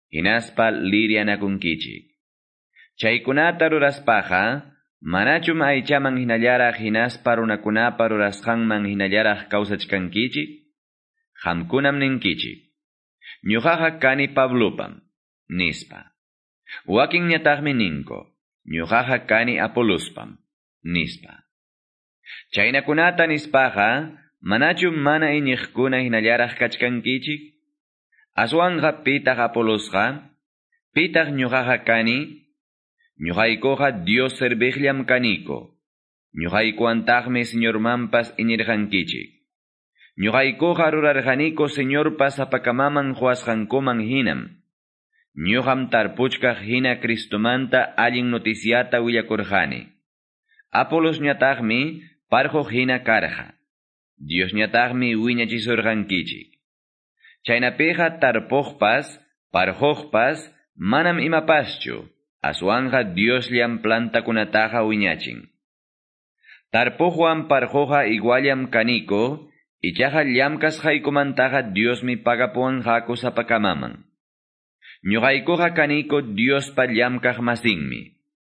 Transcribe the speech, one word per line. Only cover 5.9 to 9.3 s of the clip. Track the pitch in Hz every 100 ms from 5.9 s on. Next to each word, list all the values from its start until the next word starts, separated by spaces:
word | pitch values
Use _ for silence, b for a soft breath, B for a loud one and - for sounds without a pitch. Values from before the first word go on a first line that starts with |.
| 143 135 127
hinallaraq | 123 113 120 123 120 113
hinaspa | 110 110 120 123 123 117
runakunapa | 113 104 107 110 120 117 113
rurasqanman | 107 101 98 117 117 113 104
hinallaraq | 101 101 98 104 110